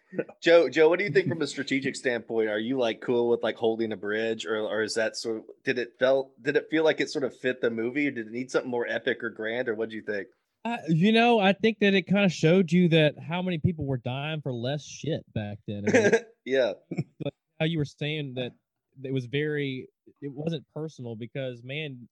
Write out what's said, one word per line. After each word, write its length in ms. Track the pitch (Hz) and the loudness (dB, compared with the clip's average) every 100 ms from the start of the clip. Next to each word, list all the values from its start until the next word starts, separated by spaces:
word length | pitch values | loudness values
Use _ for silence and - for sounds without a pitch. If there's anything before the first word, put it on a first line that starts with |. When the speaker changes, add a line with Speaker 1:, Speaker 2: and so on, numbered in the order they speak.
| _ 185 - - | _ -10 -10 -4
Speaker 1:
Joe, 280 | 165 170 156 | 6 6 6
Joe, 180 | 131 156 | 6 4
what 100 | 175 | 4
do 60 | |
you 60 | 202 | 2
think 180 | 190 180 | 2 0
from 140 | 170 | -2
a 40 | 143 | -4
strategic 500 | - 135 135 135 117 | -6 -4 -2 -2 -4
standpoint? 520 | 135 120 110 113 110 | -2 -2 -2 -2 0
Are 100 | 107 | 0
you, 200 | 110 135 | -2 0
like, 240 | 117 110 | 0 -2
cool 260 | - 120 120 | 0 0 2
with, 140 | 117 | 2
like, 140 | 117 107 | 0 0
holding 360 | 113 113 113 | 0 0 -2
a 40 | 104 | -4
bridge, 480 | 101 104 113 113 82 | -4 -2 -2 -4 -4
or, 100 | 110 | -4
or 240 | 107 104 | -2 -2
is 120 | 107 | -2
that 220 | 110 110 - | 0 -2 -4
sort 180 | 120 110 | -6 -8
of, 80 | - - | -10 -8
did 160 | - 123 | -4 -2
it 200 | 120 - | -4 0
felt, 340 | 131 135 135 _ | 2 2 0 _
did 140 | 120 147 | -2 -2
it 120 | - | 0
feel 120 | 156 | 2
like 160 | 160 143 | 4 2
it 120 | 135 | -2
sort 140 | 151 | -2
of 120 | 131 - | -4 -2
fit 240 | 127 127 | -4 0
the 80 | 123 | -2
movie, 380 | 113 117 131 147 | -2 -2 -2 -2
or 20 | |
did 180 | 117 107 | -4 -8
it 40 | |
need 180 | 117 131 | -8 -4
something 200 | 160 127 | -2 -2
more 160 | 120 110 | -2 -2
epic 340 | 113 - 117 | -2 -2 -2
or 60 | 117 | -4
grand, 400 | 101 110 117 123 | -6 -4 -2 -2
or 60 | |
what 160 | 107 113 | -2 -4
do 60 | 110 | -6
you 60 | |
think? 260 | 101 104 95 _ _ _ | -6 -6 -6 _ _ _
Speaker 2:
Uh, 140 | 226 233 147 | -8 -6 -2
you 240 | 165 190 | 2 4
know, 260 | 220 233 233 | 4 4 4
I 120 | 190 | 4
think 260 | 196 220 214 | 2 0 2
that 120 | 202 | 2
it 140 | 196 - | 2 2
kinda 220 | 190 202 | 2 2
showed 420 | - 160 180 175 | 4 4 4 4
you 160 | 170 180 | 4 6
that 300 | 160 151 - | 6 4 2
how 240 | 127 175 | -6 -4
many 160 | 180 170 | -4 0
people 260 | 180 160 | 0 -2
were 140 | 143 131 | -4 -4
dying 420 | 120 131 147 156 | -4 -6 -6 -6
for 120 | 143 | -6
less 300 | 120 120 147 | -4 -4 -6
shit 480 | - - 131 151 - | -8 -10 -6 -6 -6
back 240 | - 104 104 - | -6 -6 -8 -8
then. 180 | 101 101 | -4 2
I 60 | |
mean, 180 | 233 208 214 - | 4 6 4 0
Speaker 1:
<laughs> 160 | _ - | _ 0
Yeah. 260 | 131 117 92 _ 170 - _ | 2 2 0 _ -8 -8 _
Speaker 2:
like 120 | - - _ _ | -12 -12 _ _
how 80 | 160 | -2
you 100 | 165 | 0
were 60 | |
saying 500 | 143 - 147 151 143 | -4 -4 -4 -4 -6
that 180 | 127 123 - _ _ _ - | -6 -8 -10 _ _ _ -14
it 100 | 131 | -6
was 120 | 135 123 | -4 -2
very, 600 | 135 151 147 139 131 104 _ _ _ | -2 -2 -2 -4 -6 -10 _ _ _
it 100 | 143 | -12
wasn't 320 | 131 156 160 117 | -8 -6 -6 -8
personal 400 | - 156 - 120 113 | -10 -10 -10 -12 -10
because, 460 | 117 143 131 120 | -10 -8 -8 -10
man, 440 | 120 143 156 127 117 | -10 -8 -8 -10 -18